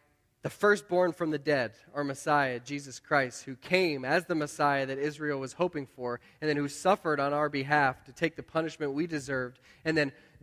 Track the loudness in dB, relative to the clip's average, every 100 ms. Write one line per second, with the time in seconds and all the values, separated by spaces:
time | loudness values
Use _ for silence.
0 | _ _ _ _ -10 0 4 4 2 2
1 | 2 0 -4 -2 0 0 0 -6 -12 -6
2 | -6 -4 2 2 2 -2 -8 -10 -10 -18
3 | 2 2 2 -4 -14 -14 0 2 2 0
4 | 0 0 0 -2 -2 0 2 2 0 -2
5 | -4 -4 -4 -4 -6 -2 -2 -2 -10 -8
6 | -6 -6 -10 _ -2 0 -2 0 2 2
7 | 2 0 0 0 0 -2 2 4 4 0
8 | -12 -4 -4 -4 -6 -4 -4 -4 -6 -2
9 | -4 -4 -4 -6 -6 -12 _ -8 -2 0
10 | 0 -4 -20 -20